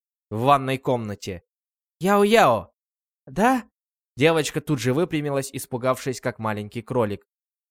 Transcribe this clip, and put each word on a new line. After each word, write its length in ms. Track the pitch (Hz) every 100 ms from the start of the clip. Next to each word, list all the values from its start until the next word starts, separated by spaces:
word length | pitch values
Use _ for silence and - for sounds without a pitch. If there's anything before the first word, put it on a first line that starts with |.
| _ _ -
В 100 | 107
ванной 380 | 131 139 131 131
комнате. 640 | 135 123 107 101 - 98 _ _ _ _ _ -
"Яо 260 | 175 202
Яо!" 480 | 208 226 156 110 87 _ _ _ _ _ -
"Да?" 380 | 135 233 254 - _ _ _ _ -
Девочка 440 | 156 165 143 151
тут 180 | - 139
же 160 | 120
выпрямилась, 560 | 131 180 156 147 139 135
испугавшись, 680 | 131 - 123 127 131 139 123
как 180 | 127 -
маленький 440 | 110 104 107 120
кролик. 440 | - 127 107 98 _ _ _ _ _